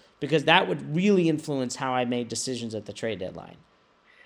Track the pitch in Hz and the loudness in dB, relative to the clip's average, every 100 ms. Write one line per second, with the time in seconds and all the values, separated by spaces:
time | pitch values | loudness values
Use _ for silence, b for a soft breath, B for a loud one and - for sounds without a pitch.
0 | b _ 139 151 139 175 185 165 143 151 | b _ 0 2 6 6 4 -2 -2 0
1 | 202 196 165 151 151 139 123 - 131 127 | 4 4 4 0 -2 -4 -4 -4 -2 0
2 | 123 123 117 110 - 123 117 107 104 98 | 0 -2 -4 -6 -6 -6 -6 -8 -8 -6
3 | 113 98 92 82 87 87 _ _ _ _ | -6 -4 -6 -10 -16 -20 _ _ _ _
4 | b b | b b